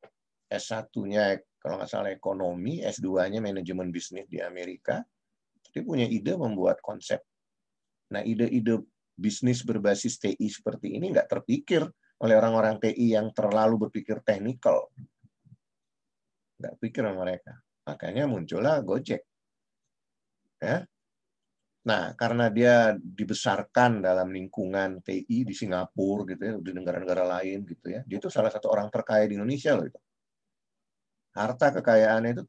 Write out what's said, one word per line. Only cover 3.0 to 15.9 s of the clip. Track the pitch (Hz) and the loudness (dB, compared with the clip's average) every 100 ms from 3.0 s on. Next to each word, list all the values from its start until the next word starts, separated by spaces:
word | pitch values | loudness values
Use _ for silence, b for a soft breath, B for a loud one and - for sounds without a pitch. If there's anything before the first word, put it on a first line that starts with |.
| 95 92 92 107 | -2 0 0 -2
manajemen | 104 95 87 90 92 | -4 -6 -6 -6 -4
bisnis | 85 - 92 - | -6 -10 -14 -12
di | - | -10
Amerika. | 87 90 90 90 - 120 240 _ _ _ _ _ _ | -8 -8 -12 -10 -6 -6 -6 _ _ _ _ _ _
Dia | 143 - | -10 -4
punya | 147 113 | -2 0
ide | 110 113 | 0 -2
membuat | 185 123 98 90 - | -2 -4 0 0 0
konsep. | - 104 - 90 _ _ _ _ _ _ _ _ - | -4 -12 -6 -6 _ _ _ _ _ _ _ _ -10
Nah, | 101 110 | -6 -4
ide-ide | 110 117 127 107 110 - _ _ | 0 0 0 0 0 -2 _ _
bisnis | - 104 - 123 123 | -4 -4 0 0 0
berbasis | 120 110 101 101 120 - | -2 0 2 0 -2 -4
T | 101 | -4
I | - 107 | -2 -4
seperti | - - - 101 95 | -4 -8 -6 -8 -6
ini | 185 | 0
nggak | 151 - | 2 2
terpikir | - - 143 - 165 - - _ - | -2 0 -2 2 2 2 -6 _ -2
oleh | 113 | 6
orang-orang | 110 113 113 107 107 | 6 6 4 4 2
T | 113 | 0
I | - 117 | 2 4
yang | 107 110 | 4 2
terlalu | - 104 107 110 113 107 | 0 2 4 4 4 0
berpikir | 107 - 107 - | -4 -6 -4 0
teknikal. | 101 107 127 - - - - - _ _ _ _ - _ _ _ | 0 -2 0 2 2 0 -14 -20 _ _ _ _ -20 _ _ _